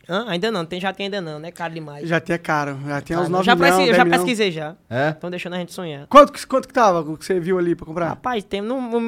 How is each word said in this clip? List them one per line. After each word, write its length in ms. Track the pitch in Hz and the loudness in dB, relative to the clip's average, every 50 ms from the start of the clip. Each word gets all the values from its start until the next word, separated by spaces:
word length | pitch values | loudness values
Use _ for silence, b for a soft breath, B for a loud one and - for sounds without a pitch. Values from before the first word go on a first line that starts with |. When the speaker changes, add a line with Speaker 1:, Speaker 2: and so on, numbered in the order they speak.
| _ | _
Speaker 1:
Hã? 180 | - 175 196 240 | -6 -6 -4 -4
Ainda 240 | 233 170 175 185 226 | -4 -4 -2 -2 -2
não, 120 | 226 180 165 | -2 -4 -6
tem 160 | 160 180 180 | -6 -8 -6
jatinho 280 | 180 190 190 - 196 | -6 -6 -6 -6 -8
ainda 120 | 196 196 202 | -6 -6 -6
não, 180 | 175 160 151 151 | -8 -8 -10 -12
né? 120 | 156 170 | -12 -14
Caro 220 | 170 - 175 165 160 | -12 -10 -10 -8 -8
demais. 340 | 165 156 147 143 147 160 | -10 -12 -12 -12 -10 -4
Speaker 2:
Já 120 | 160 170 160 | -2 -2 -2
tem, 160 | 165 165 170 | 0 -2 -4
é 20 | |
caro, 400 | 170 170 - 156 147 147 143 139 135 143 | -4 -2 -2 -2 -2 -2 -4 -6 -8 -6
já 160 | 147 143 143 | -6 -6 -6
tem 160 | 139 - 165 | -4 -4 -2
uns 40 | 175 | -2
Speaker 1:
Caro. 100 | 180 165 | 0 0
Speaker 2:
nove 120 | 180 185 185 | 0 0 4
Speaker 1:
Já 100 | 208 240 | 4 4
Speaker 2:
milhão, 140 | 170 175 - | 4 6 6
Speaker 1:
preci-, 140 | - - - | 6 6 4
Speaker 2:
dez 120 | 247 202 | 4 6
Speaker 1:
já 80 | 175 - | 4 4
Speaker 2:
milhão. 140 | 175 254 254 | 4 4 2
Speaker 1:
pesquisei 320 | - 269 240 208 220 190 | 2 0 0 0 0 -2
já. 240 | 160 156 156 151 180 _ _ | -2 -4 -8 -8 -10 _ _
Speaker 3:
É? 240 | - 117 123 139 156 156 | -6 -2 0 0 0 -2
Speaker 1:
Tão 160 | 156 - 175 | -4 -8 -10
deixando 220 | 180 180 - 180 175 | -8 -8 -8 -8 -6
a 40 | |
gente 160 | 180 175 170 - | -8 -8 -8 -10
sonhar. 320 | - 185 165 147 139 143 | -10 -10 -8 -10 -10 0
Speaker 2:
Quanto 240 | - - 277 285 285 | 8 10 10 10 8
que, 140 | - - - | 4 -10 -8
quanto 220 | - 262 262 254 | -2 -2 -2 -2
que 60 | - - | 0 2
tava 280 | 262 233 202 180 170 | 4 4 4 4 2
o 160 | 151 151 160 | 0 -4 -8
que 80 | - - | -8 -4
você 140 | - 190 180 | -2 -2 -2
viu 180 | 165 180 185 | 0 0 0
ali 160 | 180 175 175 170 | 0 2 0 -2
pra 80 | 170 - | -2 -4
comprar? 240 | 160 160 175 170 156 | -8 -6 -4 -4 -4
Speaker 1:
Rapaz, 340 | - - - 254 247 214 185 | -4 -4 -4 -4 -4 -4 -6
tem, 180 | - - 196 | -6 -6 -6
no, 140 | 202 220 254 | -4 -4 -4
o 240 | 269 254 233 226 233 233 | -4 -4 -2 -2 -2 -2